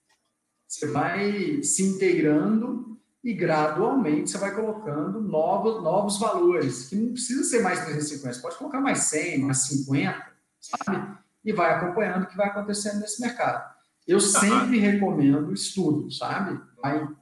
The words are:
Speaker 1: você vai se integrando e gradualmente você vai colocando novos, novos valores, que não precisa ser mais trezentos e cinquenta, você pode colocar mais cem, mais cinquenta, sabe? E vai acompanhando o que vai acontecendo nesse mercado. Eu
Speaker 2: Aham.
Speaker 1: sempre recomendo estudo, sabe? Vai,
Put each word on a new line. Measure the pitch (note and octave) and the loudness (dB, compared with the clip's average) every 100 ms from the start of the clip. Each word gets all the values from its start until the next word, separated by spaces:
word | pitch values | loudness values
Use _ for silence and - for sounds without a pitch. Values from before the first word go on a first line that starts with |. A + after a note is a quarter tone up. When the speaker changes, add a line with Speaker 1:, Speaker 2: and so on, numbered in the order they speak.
| _ _ _ _ _ _ - | _ _ _ _ _ _ -16
Speaker 1:
você | - D3 | -8 -4
vai | C#3 E3 F#3+ G3+ G3+ E3 C#3 | -2 -2 0 0 0 -2 -2
se | - - | 0 0
integrando | F#3+ F#3+ F#3 D#3+ D3+ D3+ G3+ A3 B3+ - - - _ _ | 0 2 2 4 4 4 4 2 0 -4 -8 -16 _ _
e | A#3+ | -6
gradualmente | F#3 D#3+ D#3 D#3 D#3+ A3+ C4+ D#3+ D3+ - | -2 2 2 2 2 2 2 2 2 0
você | - | -2
vai | G3 | -4
colocando | G3 A3 G#3 G#3+ D3 F3 G#3+ | -2 -4 -4 -6 -4 -4 -4
novos, | G3 D#3 E3 G3+ A3 A3+ | -2 0 2 2 0 0
novos | D#3+ F#3 G3+ G3 | 0 2 0 0
valores, | A3 F#3 F3 F3 C3+ - - | 0 4 4 4 0 -4 -4
que | G3+ | -2
não | B3 | -2
precisa | - - C4 | -2 -4 -2
ser | - A#3+ | 0 2
mais | F#3 F3 | 2 0
trezentos | D#3+ D3 D3 | -4 -4 -6
e | C#3 | -6
cinquenta, | C3 | -8
você | - | -8
pode | E3+ - | -10 -10
colocar | D4+ C3+ | -6 -2
mais | C#3 - | 0 0
cem, | - D3+ F3 D3 | 0 0 0 0
mais | C#3 C3+ - | 0 0 0
cinquenta, | C#3 C3 C#3+ F#3+ - - _ _ _ | -2 0 0 0 -4 -10 _ _ _
sabe? | - - - F#3 - - _ _ | -10 -6 -2 -4 -4 -12 _ _
E | G#3+ | -4
vai | F3 F3 | 2 2
acompanhando | D#3+ F3 G#3+ G3 F#3 | 2 0 0 0 -2
o | F#3 | -4
que | F#3 | -2
vai | G3+ | -2
acontecendo | G#3 G#3 G3+ G#3 G#3 | -2 -4 -4 -4 -4
nesse | G#3 - | -6 -6
mercado. | A#3+ - C#3 A#2+ - - _ _ - | -6 -2 -2 -2 -8 -16 _ _ 2
Eu | G3 | 4
Speaker 2:
Aham. | - | 4
Speaker 1:
sempre | - G3 B3 B3 A#3+ | 4 4 4 4 4
recomendo | G3+ G3+ F#3+ D#3+ C#3 C#3+ D#3+ | 4 4 2 4 4 4 2
estudo, | G3 - G3 D#3 - - | -4 -4 -2 0 0 -2
sabe? | - B2 E3+ F#3+ - - - | -6 -4 -2 -4 -6 -10 -8
Vai, | C3 D3+ C#3+ - | -4 -2 -4 -6